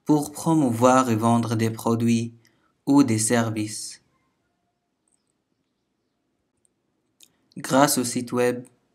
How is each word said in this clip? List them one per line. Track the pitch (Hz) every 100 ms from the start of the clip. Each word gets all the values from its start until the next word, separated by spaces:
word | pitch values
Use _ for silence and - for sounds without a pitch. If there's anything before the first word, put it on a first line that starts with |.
pour | - 151 147
promouvoir | - 170 160 135 113 127 127 131
et | 110
vendre | 117 117 117 117
des | 113
produits | 110 - 117 117 117 117 - _ _ _ _ -
ou | 143
des | 123 110
services. | 110 120 113 107 104 - - - _ _ _ _ _ _ _ _ _ _ _ _ _ _ _ _ _ _ _ _ _ _ _ _ _ _ _ _ _ _ _ _ _ _ _ -
Grâce | - 131 147 127
aux |
sites | 120 123 117
web, | 120 123 123 131 _ _